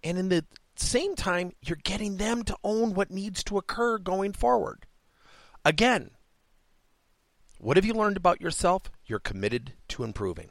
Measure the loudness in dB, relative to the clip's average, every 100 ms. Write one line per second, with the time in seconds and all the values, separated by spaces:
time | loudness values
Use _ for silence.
0 | -2 -2 2 2 0 -20 _ -4 0 0
1 | 0 -2 -2 -2 -2 -8 -8 -4 -4 -4
2 | -4 -4 -2 -2 -2 -4 -2 2 2 0
3 | -2 -4 -6 -8 -4 -4 -4 -2 0 -2
4 | -2 -2 -2 0 2 4 0 -8 -20 _
5 | _ _ -20 -20 -20 0 2 4 4 4
6 | -2 _ _ _ _ _ _ _ _ _
7 | _ _ _ _ _ -10 2 4 4 2
8 | 0 4 2 2 -2 0 2 2 -4 -16
9 | -8 -6 -4 -2 -2 -2 -6 -18 -14 -8
10 | -6 -4 -6 -6 -12